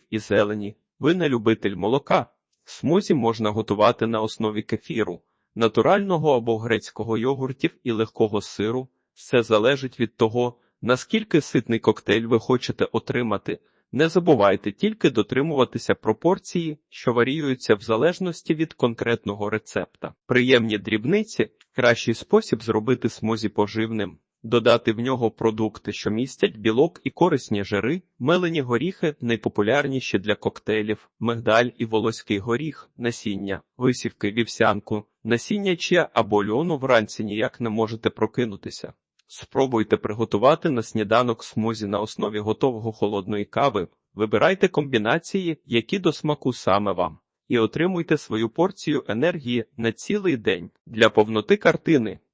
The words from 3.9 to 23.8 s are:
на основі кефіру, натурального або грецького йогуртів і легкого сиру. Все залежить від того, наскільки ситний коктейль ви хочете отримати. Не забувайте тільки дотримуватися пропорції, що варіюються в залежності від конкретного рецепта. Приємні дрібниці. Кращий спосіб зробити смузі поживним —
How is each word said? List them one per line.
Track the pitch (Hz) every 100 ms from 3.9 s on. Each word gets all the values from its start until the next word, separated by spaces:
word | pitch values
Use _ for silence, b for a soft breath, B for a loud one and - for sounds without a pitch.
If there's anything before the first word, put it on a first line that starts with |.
| - 113
на | 110
основі | 110 - 107 107
кефіру, | - 107 - 113 95 85 _ _ _
натурального | - 113 120 131 196 202 170 156 127
або | 117 113
грецького | 113 110 - - 110 110
йогуртів | 123 131 131 131 165 -
і | 123
легкого | 110 110 - 110 104
сиру. | - - 107 127 131 _ _
Все | _ - 127
залежить | 113 107 117 139 131 -
від | 113 -
того, | 113 120 123 - _ _
наскільки | 113 127 - 220 220 160
ситний | - 135 - 113
коктейль | - - - 110 117
ви | 117
хочете | - 127 - - 104
отримати. | 113 - 123 117 98 - - _ _ _
Не | 120 160
забувайте | 180 175 127 101 92 104
тільки | - 208 214 151
дотримуватися | 113 - 131 160 143 120 117 -
пропорції, | - 110 107 165 190 - 180 160 147 _
що | - 127
варіюються | 120 117 156 143 127 -
в | 127
залежності | - 113 160 175 185 160 -
від | 156 156
конкретного | - 123 113 117 117 101 101 101
рецепта. | 107 - 101 87 _ 80 - -
Приємні | 123 127 123 113 107
дрібниці. | 107 107 120 202 220 - 110 _ _
Кращий | - 120 117 -
спосіб | 113 - 214 - 117
зробити | 113 107 110 123 113
смузі | - 107 110 104
поживним — | - 101 110